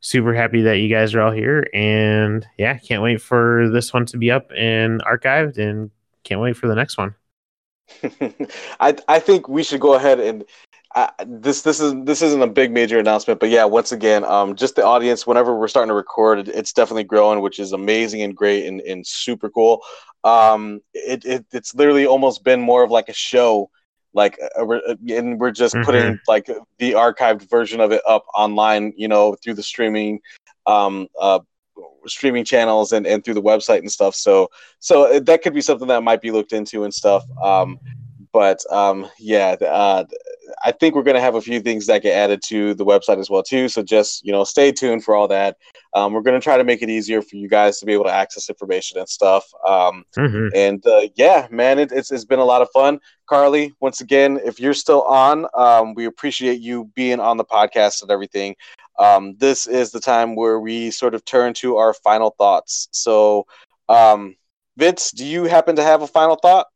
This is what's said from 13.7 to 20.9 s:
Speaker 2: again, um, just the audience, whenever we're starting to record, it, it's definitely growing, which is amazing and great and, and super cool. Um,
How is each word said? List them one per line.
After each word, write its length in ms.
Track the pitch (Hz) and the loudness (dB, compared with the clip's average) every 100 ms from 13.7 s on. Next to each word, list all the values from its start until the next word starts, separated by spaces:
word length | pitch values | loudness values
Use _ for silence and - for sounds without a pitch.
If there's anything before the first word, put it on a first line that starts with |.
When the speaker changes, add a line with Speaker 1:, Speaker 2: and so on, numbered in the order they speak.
| 110 110 | 2 -2
Speaker 2:
again, 320 | 117 110 107 | -2 0 0
um, 300 | 101 101 98 | 0 0 -2
just 220 | 98 127 - | -2 -4 0
the 80 | |
audience, 420 | 110 120 120 117 - | 2 2 2 -2 0
whenever 300 | 120 123 117 | 0 2 0
we're 80 | 110 | -2
starting 220 | - 113 | -2 0
to 60 | |
record, 440 | 104 95 - 110 107 | -2 -4 0 2 2
it, 100 | 101 | -2
it's 240 | 95 107 | -10 -6
definitely 280 | - 113 113 | -2 0 -2
growing, 360 | 101 107 104 107 | -2 2 4 2
which 180 | 98 95 | -2 -6
is 140 | 98 | -10
amazing 480 | 95 98 110 113 107 | -8 -4 -2 -2 -6
and 160 | 104 95 | -8 -6
great 300 | 104 101 87 | -2 -2 -4
and, 160 | 95 | -10
and 240 | - 92 90 | -12 -12 -12
super 420 | - - 113 107 | -12 -8 -8 -8
cool. 320 | - 113 113 - - _ _ | 0 2 2 -2 -20 _ _
Um, 600 | 110 117 110 110 107 104 _ | 2 4 4 2 -4 -14 _